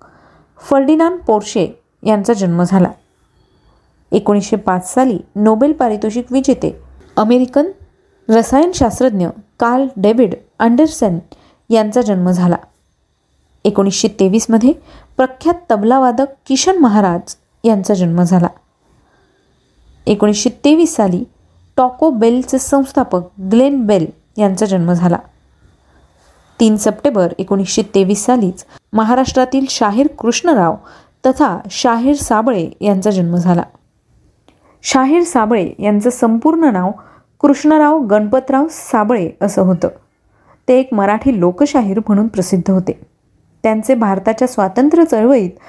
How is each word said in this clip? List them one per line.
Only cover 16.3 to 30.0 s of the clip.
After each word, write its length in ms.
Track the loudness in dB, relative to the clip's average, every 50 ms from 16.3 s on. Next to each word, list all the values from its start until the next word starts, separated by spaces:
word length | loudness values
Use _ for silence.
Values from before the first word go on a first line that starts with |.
| -6 _ _
किशन 320 | -4 -4 -2 0 0 2 2
महाराज 580 | 2 4 4 2 2 2 0 -4 -8 -12 -20 _ _ _ _ _ 0
यांचा 300 | 0 0 0 0 -2 0
जन्म 280 | 0 0 0 2 0
झाला. 240 | 2 2 2 2 0 0 -4 _ _ _ _ _ _ _ _ _ _ _ _ _ _ _ _ _ _ _ _ _ _ _ _ _ _ _ _ _ _
एकोणीसशे 440 | -2 0 2 2 0 0 0 -2 -4 -6 0 2
तेवीस 300 | 2 4 4 2 0 0
साली 300 | 0 0 0 0 -2 -6 -10 _ _ _ _ _ _ _ _ _
टॉको 340 | 0 0 0 0 0 0 0
बेलचे 480 | 2 2 2 2 2 0 -2 -2 -4 -4
संस्थापक 640 | -2 0 0 0 0 0 -2 -2 -2 0 -2 -4 -4 -6 _ -12
ग्लेन 460 | -4 0 2 2 2 2 2 0 0
बेल 200 | 2 2 0 0 -2 -6 _ _ _ _
यांचा 300 | -2 -2 -2 0 -2 -2
जन्म 260 | -2 0 0 0 0
झाला. 260 | 0 0 2 0 0 -2 -4 -12 _ _ _ _ _ _ _ _ _ _ _ _ _ _ _ _ _ _ _ _ _ _ _ _ _ _
तीन 160 | 2 2 2
सप्टेंबर 560 | 2 0 -2 -4 0 -2 -2 0 0 -2 -2 -2 -8
एकोणीसशे 440 | -4 -4 -2 -2 -2 -2 -2 -4
तेवीस 420 | -4 0 0 0 2 2 0 -2 0
सालीच 400 | 0 0 0 0 -2 -4 -6 -16 _ -20 -20 _ _
महाराष्ट्रातील 720 | -2 -2 0 2 2 0 0 0 0 0 0 0 0 -4 -2 -4
शाहीर 380 | -4 -2 -2 -2 0 0